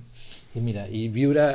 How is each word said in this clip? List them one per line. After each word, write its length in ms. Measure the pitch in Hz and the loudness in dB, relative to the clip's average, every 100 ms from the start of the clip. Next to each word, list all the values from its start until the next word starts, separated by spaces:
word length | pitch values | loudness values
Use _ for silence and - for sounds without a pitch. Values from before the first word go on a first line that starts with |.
| - - - - - | -12 -18 -18 -18 -12
i 60 | 117 | -4
mira, 240 | 117 101 98 | -4 -4 -6
i 200 | 110 113 | -4 -4
viure, 340 | 110 139 147 147 | 2 4 4 4